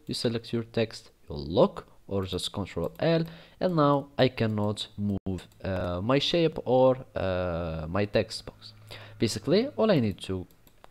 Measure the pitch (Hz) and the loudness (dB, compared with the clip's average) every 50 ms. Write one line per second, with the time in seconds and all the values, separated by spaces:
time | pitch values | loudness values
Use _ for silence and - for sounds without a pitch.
0 | _ - 127 - - 123 113 113 - - - 117 113 113 - 113 113 - - - | _ -8 -8 -2 -2 -2 -2 -2 -6 -4 -4 -4 -4 -4 -2 -2 -2 -2 -4 -12
1 | - - _ _ - - - 73 71 71 85 113 170 202 - - - - - - | -18 -20 _ _ -14 -12 -10 -8 -6 -2 4 4 4 4 2 -6 -14 -16 -20 -20
2 | _ - 98 98 95 95 92 87 - - - 104 98 - - 82 82 - - - | _ -6 -4 -4 -2 -2 -4 -6 -6 -6 -6 -6 -8 -6 -4 -4 -4 -4 -4 -2
3 | - 160 165 165 165 165 - - - - - - - 185 175 160 147 143 143 139 | 0 2 2 2 0 -2 -8 -16 -20 -20 -8 -4 -2 0 2 4 4 4 4 2
4 | 143 - - - 131 127 - - 117 110 107 104 104 104 104 - - - - - | 0 -4 0 2 2 2 2 0 -2 0 0 0 0 0 -2 -4 -8 -10 -8 -4
5 | 104 101 98 95 - 95 92 87 - - - - - 98 95 92 92 90 87 90 | -2 -2 -2 -2 -2 -4 -6 -6 -8 -12 -20 -10 -6 -4 -4 -2 -2 -2 -4 -2
6 | 95 117 135 143 139 - - 170 165 156 156 - - - 123 127 131 131 127 127 | 0 2 2 2 2 2 2 2 2 2 0 -2 0 2 4 6 6 6 4 2
7 | - - - 90 90 95 92 90 92 90 85 82 87 82 80 80 78 80 85 98 | -4 -8 -6 -4 -2 0 0 0 -2 -2 -2 -2 -4 -4 -4 -6 -6 -4 -2 -2
8 | 104 104 - 113 104 - - - - - - - - - - - - - - - | -2 2 2 0 0 0 -6 -12 -12 -14 -16 -16 -20 -20 -20 -20 -20 -18 -18 -18
9 | - - - - 120 110 - 104 - 139 160 208 247 285 - - 220 220 190 147 | -18 -18 -4 -2 -2 -2 -2 -4 0 2 2 2 2 0 0 0 2 4 4 4
10 | 117 104 87 - - - 95 92 90 - - _ _ - _ _ - - | 2 2 -2 -4 -6 -6 -6 -6 -6 -10 -16 _ _ -20 _ _ -20 -20